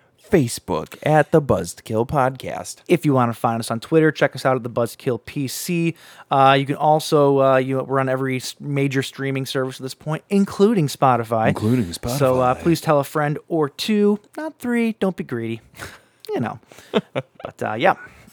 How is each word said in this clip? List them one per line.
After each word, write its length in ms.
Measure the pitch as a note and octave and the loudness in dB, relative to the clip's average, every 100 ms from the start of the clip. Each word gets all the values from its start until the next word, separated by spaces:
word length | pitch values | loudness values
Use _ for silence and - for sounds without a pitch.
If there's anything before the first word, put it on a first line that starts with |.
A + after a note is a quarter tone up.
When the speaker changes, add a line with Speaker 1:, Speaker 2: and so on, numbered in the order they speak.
| _ _ | _ _
Speaker 1:
Facebook 760 | - F3 A#2+ - - D#2 D#2 - | 0 2 2 -4 -6 -6 -6 -6
at 260 | C#3 D3+ D3 | 2 2 4
the 100 | D#3+ | 2
Buzzkill 680 | C3+ F#2+ F2 - - A2 A#2+ | 2 0 -2 -10 -4 -2 0
Podcast. 680 | D3 B2+ C3 F2+ - - - - | 0 0 -2 -10 -10 -12 -10 0
Speaker 2:
If 180 | F3 D3+ | 0 2
you 60 | |
wanna 200 | C3 A#2+ | 2 2
find 260 | A2+ B2 A2+ | 0 -2 -2
us 100 | - | -4
on 80 | A#2 | -6
Twitter, 320 | - D#3+ D#3 | 0 4 4
check 240 | - C#3+ | 2 -2
us 100 | B2+ | 0
out 120 | C3+ B2+ | -2 -2
at 80 | |
the 60 | A#2 | -2
Buzzkill 540 | A2+ A#2 - C3+ A#2 | -2 -4 -4 -4 -4
P 220 | - D3 C3 | -6 -8 -6
C. 480 | - - E3+ E3 D#3+ - - - | -6 -4 -2 -2 -4 -12 -20 0
Uh, 280 | C#3 C3+ C#3 | 4 6 6
you 80 | C3+ | 2
can 80 | |
also, 680 | C#3 D3+ D#3 - D#3 C#3 C#3 | 0 2 2 2 2 4 4
uh, 160 | C3+ C3 | 4 4
you 180 | C3 C3 | 2 -4
know, 80 | |
we're 160 | C3 C3+ | -2 -2
on 80 | C3 | 0
every 300 | C3 C3 B2+ | -2 -2 -4
s-, 180 | - - | -8 -10
major 440 | C#3 C#3+ C#3 C3 | -6 -2 0 -2
streaming 420 | B2+ - C3+ C3+ C3 | -4 -6 -6 -4 -4
service 300 | C#3 C3 B2+ | -4 -6 -8
at 80 | |
this 100 | C3 | -12
point, 300 | - D3+ D#3 - | -12 -8 -8 -2
including 600 | G3+ G3 - G3+ A3 D3 | 0 0 2 4 4 0
Spotify. 600 | - C3+ A#2 A2+ A2+ A2+ | 2 4 4 0 0 0
Speaker 1:
Including 420 | - G#2+ B2+ F2 | 0 0 0 -2
Speaker 2:
So, 480 | E2 B2 C#3 C3+ B2+ | -6 -6 0 2 2
uh, 140 | B2+ B2+ | 2 0
Speaker 1:
Spotify. 40 | |
Speaker 2:
please 180 | E3+ D#3+ | 0 0
tell 180 | - D3 | 2 0
a 60 | |
friend 340 | C3+ D#3 D3 D3+ - | 0 -2 -2 -4 -4
or 220 | E3+ C#3+ | -2 -2
two, 500 | - - G#3+ G#3 G#3 _ - | -4 -2 2 2 2 _ -10
not 220 | D#4 - | -10 -8
three. 360 | B3 A#3 A3+ G#3+ | -4 -2 -2 -2
Don't 180 | G3 F3 | -4 -4
be 80 | |
greedy. 360 | E3 A#2+ A2+ A2+ _ - | -6 -6 -6 -8 _ -18
<laughs> 120 | - - _ _ - | -18 -18 _ _ -8
You 60 | G4+ | -6
know. 180 | A2+ - - - - | -6 -8 -18 -20 -6
Speaker 1:
<laughs> 80 | A3+ - | -6 -4
Speaker 2:
But, 500 | C#3 - - - - | -8 -10 -12 -14 -8
uh, 120 | A2 | -6
yeah. 200 | A2 F3+ - - - - | 0 0 0 -6 -20 -20